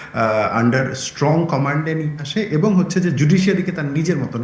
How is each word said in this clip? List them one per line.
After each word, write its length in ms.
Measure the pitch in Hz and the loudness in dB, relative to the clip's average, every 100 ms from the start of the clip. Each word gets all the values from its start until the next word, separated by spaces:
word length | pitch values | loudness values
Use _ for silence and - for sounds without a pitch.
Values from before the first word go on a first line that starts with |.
| - | -8
আহ, 500 | - 113 107 - 117 | -2 0 2 0 2
under 200 | 120 131 | 2 2
strong 640 | 131 - - - 143 160 165 | 0 -4 -8 -2 2 2 2
কমান্ডে 500 | 143 139 147 156 160 | 0 0 -2 -2 -4
নিয়ে 220 | 147 - | -4 -6
আসে, 220 | - 214 | -6 -4
এবং 340 | 208 156 208 185 | -2 0 2 2
হচ্ছে 240 | - 185 | 2 0
যে 120 | 180 | 0
জুডিশিয়ারিকে 600 | 123 151 190 190 175 180 | 2 4 4 2 0 -2
তার 140 | 165 143 | -4 -4
নিজের 320 | 147 165 147 | -2 -2 -2
মতন 260 | 127 117 | -4 -6